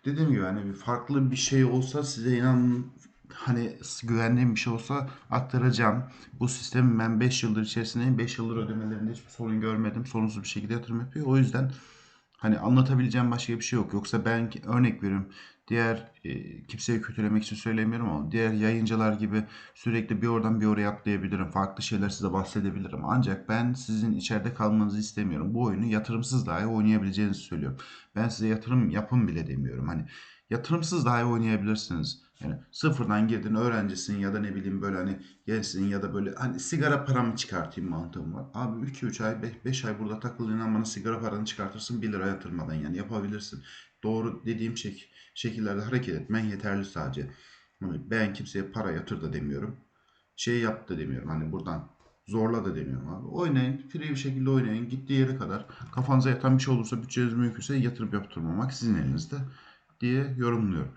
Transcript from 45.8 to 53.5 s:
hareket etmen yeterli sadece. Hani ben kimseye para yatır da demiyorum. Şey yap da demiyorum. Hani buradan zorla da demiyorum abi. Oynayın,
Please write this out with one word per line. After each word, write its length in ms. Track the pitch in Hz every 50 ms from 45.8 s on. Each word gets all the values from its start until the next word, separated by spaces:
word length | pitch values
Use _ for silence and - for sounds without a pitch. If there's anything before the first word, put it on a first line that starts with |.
hareket 340 | 107 113 127 123 127 95 82
etmen 300 | 78 - - 107 113 110
yeterli 400 | 107 101 98 110 104 98 101 98
sadece. 460 | 98 - 85 76 69 65 73 69 65 - - - - - _ _ _ _ _
Hani 300 | 101 90 82 - - 92
ben 220 | 110 113 110 101
kimseye 300 | 98 - - - - 98 92
para 260 | - - 110 107 95
yatır 320 | 78 82 80 - 104 80
da 100 | 80 78
demiyorum. 440 | 80 76 71 71 71 69 71 - - - _ _ _ _ _ _ _ _ _ _ _
Şey 240 | - - 117 120 120
yap 280 | 113 110 107 - - -
da 100 | 90 78
demiyorum. 300 | 76 67 65 64 65 76
Hani 240 | 80 78 78 78
buradan 360 | 78 87 82 90 85 78 67 - _ _ _ _ _ _ _
zorla 380 | - 101 110 110 113 117 113 95
da 120 | 98 78
demiyorum 380 | - 67 67 65 65 67 76 90
abi. 120 | 98 131
Oynayın, 600 | 147 - 170 175 160